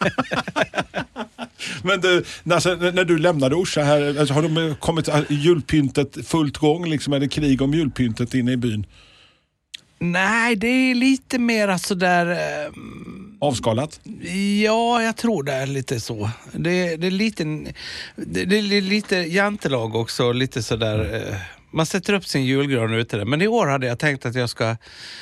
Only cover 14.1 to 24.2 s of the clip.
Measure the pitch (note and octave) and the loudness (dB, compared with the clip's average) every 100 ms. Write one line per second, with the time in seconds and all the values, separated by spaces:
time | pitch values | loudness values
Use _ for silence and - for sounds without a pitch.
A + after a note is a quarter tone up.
14.1 | - F3 F#3 G3+ G#3 G#3+ A3 A#3 A#3+ A3+ | -12 -6 -2 2 2 4 2 2 2 0
15.1 | A3 A#3 G#3 C#3 C3 C3+ C#3 B2+ A#2 - | 0 0 0 -2 -2 -2 -4 -4 -4 -4
16.1 | A2 G#2+ A2+ - - E3 F3+ F3+ D#3+ F3+ | -4 -4 -6 -10 -4 0 0 0 -2 -2
17.1 | F#3+ A3 G3+ D#3 D3+ C#3+ - - - - | 0 0 -2 -4 -4 -8 -12 -12 -12 -14
18.1 | - - F3 F3+ G#3+ G3+ G3+ F#3+ G#3 G#3 | -12 -6 -4 0 2 2 0 2 0 0
19.1 | F#3 D#3+ F#3 G3+ G#3 D3+ C3 A2+ A2 A2+ | -2 0 0 0 0 -2 -2 -2 -2 -2
20.1 | - B2 B2 C3 B2+ A2 A2+ A2+ G#2+ G#2+ | 0 0 2 0 -2 -2 -2 0 0 -2
21.1 | A2 G2+ G2 F2+ - _ D#3+ D#3+ F#3+ F#3+ | -4 -6 -8 -10 -18 _ -2 -2 -2 0
22.1 | G3+ - C#3+ C3 C3+ C#3+ B2+ A2+ A2+ A#2 | -2 0 -2 2 2 2 0 0 0 -2
23.1 | A2 G2+ D3+ G#3 A#3 D#3+ C#3 B2+ A#2 D#3 | -2 -2 0 2 2 2 2 -2 0 0
24.1 | C#3 | 0